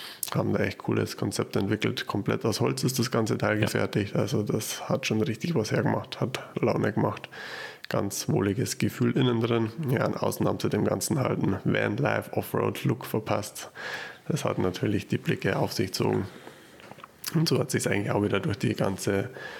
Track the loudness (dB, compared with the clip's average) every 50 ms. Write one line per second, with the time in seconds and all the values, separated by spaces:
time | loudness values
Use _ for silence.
0 | -12 -14 -12 -8 -6 -4 -2 0 0 2 2 2 2 0 -2 -4 -2 0 0 2
1 | 0 0 -2 -2 -4 -2 0 -2 -2 0 0 0 2 2 2 2 0 0 0 -2
2 | -4 -2 -2 -2 0 0 0 0 2 0 2 2 2 0 2 2 0 0 2 0
3 | 0 2 2 2 2 2 2 2 2 2 2 4 2 2 2 2 0 2 0 0
4 | 0 0 0 0 0 2 0 0 0 0 0 -2 -2 -4 -6 -6 -2 -2 -2 0
5 | 0 0 2 2 2 0 0 -2 -2 0 0 0 0 2 2 2 2 2 2 0
6 | -2 -4 -4 -4 -2 -2 -4 -6 -8 -6 -4 0 2 2 4 4 2 2 2 2
7 | 2 0 0 -2 -8 -12 -14 -12 -12 -12 -12 -12 -12 -12 -14 -14 -6 -2 0 0
8 | 0 0 -2 -4 -2 0 2 2 2 2 2 0 0 -2 0 0 0 0 0 0
9 | 0 2 2 4 4 4 4 2 2 2 2 2 0 0 -2 -4 -2 0 2 2
10 | 2 0 0 0 0 0 0 2 0 0 0 0 0 0 0 2 2 2 2 0
11 | 0 0 0 2 2 2 0 2 0 0 0 0 2 2 2 2 2 2 0 2
12 | 2 2 2 0 -2 -2 -4 -4 -4 0 0 0 2 0 0 0 0 0 0 0
13 | -2 -2 -2 -2 0 0 0 -2 -2 -4 -10 -12 -14 -14 -12 -12 -10 -8 -8 -8
14 | -10 -12 -14 -10 -6 -2 -2 0 0 0 0 2 0 0 0 0 0 0 0 0
15 | 0 0 -2 -2 0 0 -2 0 2 0 2 2 0 0 0 -2 -2 -2 0 0
16 | 2 2 2 2 0 -2 -8 -14 -18 -18 -18 -20 -20 -20 -20 -20 -20 -20 -20 -18
17 | -20 -20 -16 -12 -6 -2 0 2 2 4 2 2 2 2 0 0 2 2 2 2
18 | 2 2 2 2 2 2 2 2 0 0 -2 0 0 0 0 2 0 0 0 -2
19 | 0 0 0 0 0 -2 -6 -12 -12 -12 -12